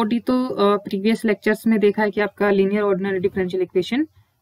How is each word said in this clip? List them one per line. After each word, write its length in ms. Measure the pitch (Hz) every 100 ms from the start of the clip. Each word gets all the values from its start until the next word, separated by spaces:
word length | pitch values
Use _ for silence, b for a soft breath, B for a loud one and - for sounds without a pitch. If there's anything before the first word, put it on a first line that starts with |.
| 226
D 140 | 233 -
तो, 100 | 254 254
अ, 320 | - 202 202
previous 460 | 202 196 202 226 220
lectures 400 | 202 - 214 226
में 120 | 220
देखा 220 | 202 202
है 80 | 214
कि 100 | 208
आपका 280 | 202 - 202
linear 360 | 196 196 208 208
ordinary 360 | 185 196 190 190
differential 400 | 196 185 185 180
equation 400 | 185 175 247 311 _ _ _